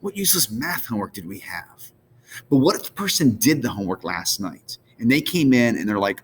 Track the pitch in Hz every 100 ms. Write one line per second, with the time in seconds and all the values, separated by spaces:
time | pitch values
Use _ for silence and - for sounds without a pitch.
0 | 202 202 196 185 131 110 156 175 - 113
1 | 95 - 87 98 - 90 - - - _
2 | _ _ _ - - 143 139 - - -
3 | 196 - 143 107 113 151 117 101 98 92
4 | 87 87 90 - 98 78 _ - _ _
5 | 117 139 151 180 147 127 120 90 92 104
6 | 101 98